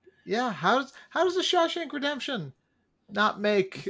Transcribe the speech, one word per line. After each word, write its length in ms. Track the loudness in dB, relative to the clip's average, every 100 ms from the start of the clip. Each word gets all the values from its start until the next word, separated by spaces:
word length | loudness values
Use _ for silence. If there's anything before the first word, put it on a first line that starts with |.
| _ _
Yeah, 260 | -6 -2 -2
how 280 | 0 2 2
does, 120 | 0 -10 -6
how 140 | 0
does 100 | 2
The 80 | 2
Shawshank 500 | 2 2 2 0 -8
Redemption 600 | -4 -4 -4 -4 -6 -8 -12 _ _ _ _ _
not 300 | 0 0 2
make, 480 | 2 2 2 -4